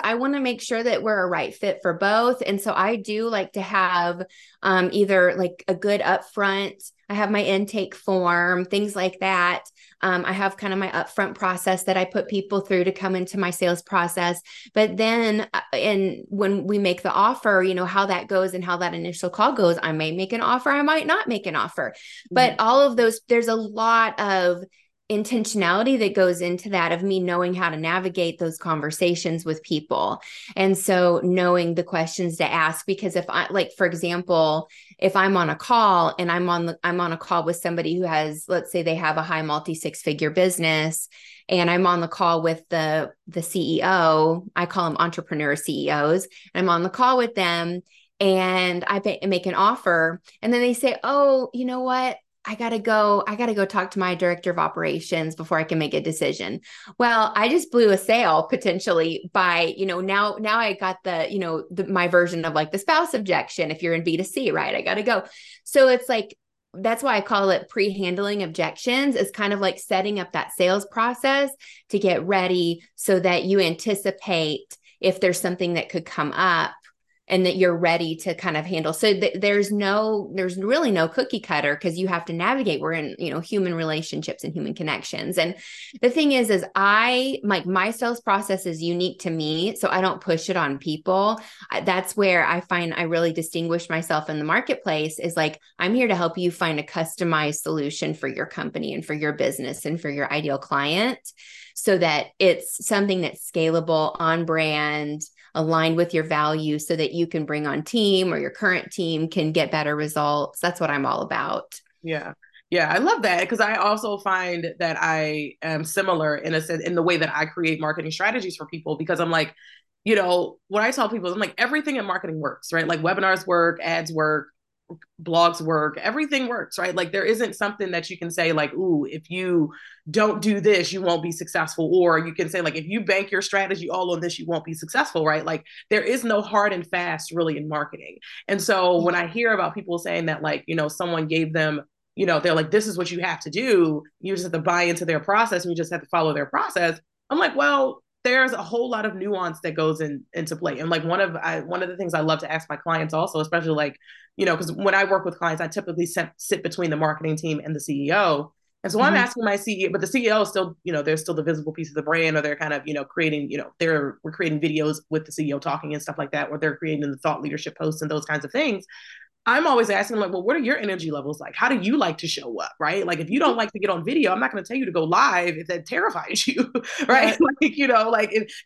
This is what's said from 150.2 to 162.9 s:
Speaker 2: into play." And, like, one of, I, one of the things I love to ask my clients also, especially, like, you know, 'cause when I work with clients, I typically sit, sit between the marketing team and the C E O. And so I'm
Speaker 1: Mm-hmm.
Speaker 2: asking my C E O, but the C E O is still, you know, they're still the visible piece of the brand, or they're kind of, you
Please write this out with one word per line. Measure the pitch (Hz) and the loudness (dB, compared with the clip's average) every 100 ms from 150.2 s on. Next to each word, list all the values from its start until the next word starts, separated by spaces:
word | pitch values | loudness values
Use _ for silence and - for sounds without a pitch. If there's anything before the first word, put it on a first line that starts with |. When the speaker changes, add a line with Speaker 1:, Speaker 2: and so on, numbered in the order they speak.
| - | -10
Speaker 2:
into | 170 160 170 | -8 -6 -4
play." | 165 131 | -4 -4
And, | 160 | -2
like, | 165 | -2
one | 160 185 | 0 0
of, | 190 160 | 0 -2
I, | 165 160 | -4 -6
one | 165 180 | -6 -6
of | 180 | -4
the | 180 | -6
things | 180 | -4
I | 160 | 0
love | 156 156 | 0 0
to | 147 | -2
ask | 160 - | -6 -6
my | 147 | -8
clients | 165 160 156 156 | -2 -2 -2 -2
also, | 185 156 | -2 -2
especially, | 156 170 160 151 | -2 -2 0 0
like, | 147 - - - _ - | -2 -6 -20 -20 _ -2
you | 180 | 0
know, | 165 | 0
'cause | 165 | -2
when | 160 196 | 0 2
I | 196 196 | 4 4
work | 196 180 | 2 0
with | - | -4
clients, | 170 160 | -4 -2
I | 165 | -4
typically | 202 196 170 170 | -6 -4 -4 -2
sit, | - 165 - | -2 -6 -10
sit | - 185 | -4 -4
between | - 175 170 | -2 -2 -2
the | 151 | 0
marketing | 156 156 160 156 | 0 0 -4 -2
team | 165 151 | -2 -4
and | 151 151 | -4 -6
the | |
C | - 143 143 | -4 -4 0
E | |
O. | 190 185 143 147 _ _ _ | 2 4 2 -4 _ _ _
And | 190 | -4
so | 208 | 2
I'm | 277 294 | 4 4
Speaker 1:
Mm-hmm. | |
Speaker 2:
asking | 247 247 | 2 0
my | 220 202 | 0 0
C | 214 196 | -2 -2
E | 180 | -2
O, | |
but | 185 | -2
the | - | 0
C | 262 233 | 0 2
E | |
O | 214 | 2
is | 202 | 2
still, | 190 175 - | 0 -4 -6
you | 180 | -4
know, | 156 | -2
they're | 147 156 | 0 -2
still | 160 156 | -2 -2
the | |
visible | 151 160 151 | -2 -2 -4
piece | 160 156 | -8 -6
of | 147 | -4
the | |
brand, | 147 165 160 156 | 0 2 2 0
or | |
they're | 147 147 | -2 -4
kind | 156 | -4
of, | 143 | -4
you | 143 | -4